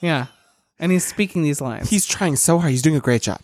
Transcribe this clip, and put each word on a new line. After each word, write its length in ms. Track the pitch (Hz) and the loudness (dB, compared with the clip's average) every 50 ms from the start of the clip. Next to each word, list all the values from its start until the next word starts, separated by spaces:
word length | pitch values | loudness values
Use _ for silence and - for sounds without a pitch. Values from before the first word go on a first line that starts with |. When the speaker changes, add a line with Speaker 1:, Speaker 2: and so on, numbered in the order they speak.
Speaker 1:
Yeah. 240 | 175 170 156 131 123 - _ _ _ _ _ _ _ _ _ | -4 -2 -2 -2 -2 -6 _ _ _ _ _ _ _ _ _
And 140 | - 160 180 | -6 0 0
he's 140 | 185 180 - | 2 2 0
speaking 380 | - - - 208 185 - 175 156 | -2 -2 -2 -2 -2 0 -2 0
these 180 | 147 143 - | 0 -2 -2
lines. 280 | 135 123 110 - - - | -6 -8 -8 -6 -2 0
Speaker 2:
He's 160 | 214 190 - | 0 0 0
trying 300 | - - - 202 165 139 | -2 -4 -2 0 0 0
so 220 | - - 165 170 170 | 0 2 2 2 2
hard. 120 | 175 147 | 2 2
He's 100 | 127 127 | 0 2
doing 140 | 127 156 156 | 2 2 2
a 60 | 139 | 2
great 200 | - 127 120 113 | 2 2 2 2
job. 180 | - 107 - - | 0 -2 -6 -6